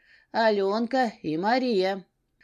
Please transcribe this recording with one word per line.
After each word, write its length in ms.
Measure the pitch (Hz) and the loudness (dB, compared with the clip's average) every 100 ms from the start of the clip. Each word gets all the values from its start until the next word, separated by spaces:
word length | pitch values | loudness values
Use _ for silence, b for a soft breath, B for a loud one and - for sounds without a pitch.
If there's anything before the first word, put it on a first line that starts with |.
| b b b | b b b
«Алёнка 840 | 214 226 208 196 208 233 262 240 - | 0 2 2 0 -2 -2 0 -2 -2
и 160 | 165 156 | -6 -4
Мария». 680 | 196 254 262 208 185 196 180 _ _ _ | 0 0 2 0 0 -2 -10 _ _ _